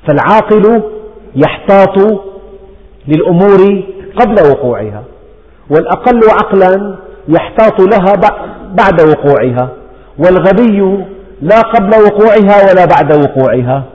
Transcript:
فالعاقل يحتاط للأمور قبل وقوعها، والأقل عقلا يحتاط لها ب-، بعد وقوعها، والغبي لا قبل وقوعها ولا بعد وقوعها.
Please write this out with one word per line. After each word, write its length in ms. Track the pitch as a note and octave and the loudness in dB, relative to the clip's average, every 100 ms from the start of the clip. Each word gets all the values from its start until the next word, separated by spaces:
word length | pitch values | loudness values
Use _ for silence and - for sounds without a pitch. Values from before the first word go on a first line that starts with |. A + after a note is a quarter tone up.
| - | -2
فالعاقل 760 | C#3+ B2 A3 G#3 G#3+ G#3 A#3 - - - - - C3 | -2 0 0 2 2 2 0 -4 -14 -18 -20 -12 -4
يحتاط 880 | C#3+ - - G3 F#3+ G3 G#3 G#3 - - - - - - - - C3+ | -4 -4 0 2 2 2 0 -2 -8 -20 -20 -20 -20 -20 -20 -20 -4
للأمور 760 | D#3 F3+ F3 G3+ G3 G3 G3 - - - - | -2 0 0 2 4 2 0 -6 -14 -14 -4
قبل 200 | A#3 G#3 D3+ | -2 2 2
وقوعها، 520 | C3 B2+ G#2+ G#2+ G#2 B2 - - _ _ _ - | 0 -2 -6 -8 -14 -20 -20 -20 _ _ _ -2
والأقل 500 | D3+ - F#3 B3 A#3+ A3 | -2 -2 -2 0 2 2
عقلا 640 | F#3+ G#3 G3 F#3 F#3+ G3+ F#3+ - - C3+ | 2 0 0 2 0 -4 -14 -18 -20 -2
يحتاط 540 | E3 - - A3 - | -2 -2 0 0 2
لها 340 | F#3+ G#3+ F#3 G3+ | 0 2 0 0
ب-، 600 | G#3 - - - - - | 0 -2 -14 -16 -8 -2
بعد 260 | G3+ E3+ | 0 2
وقوعها، 680 | D#3 D3+ C#3+ C3+ B2 B2 B2+ - - - - - | 2 2 0 0 -2 -4 -6 -10 -20 -20 -20 -2
والغبي 880 | E3+ F#3 F3 G3 A#3+ G3+ F#3+ G3 F3+ - - - | 0 2 2 2 2 0 -2 -2 -8 -18 -20 -12
لا 200 | D3+ G#3+ | 0 0
قبل 300 | A3 A#3 G3 A3 G#3 | 2 -2 2 2 2
وقوعها 680 | G#3 A3 G#3+ G3 G3+ G3 | 2 2 2 2 4 4
ولا 140 | F#3 F3 | 2 2
بعد 280 | C#3+ D3 | 0 2
وقوعها. 680 | D3+ C#3+ C3+ C3 A#2+ B2 C3+ C3 | 0 0 -2 -2 -2 -2 -6 -6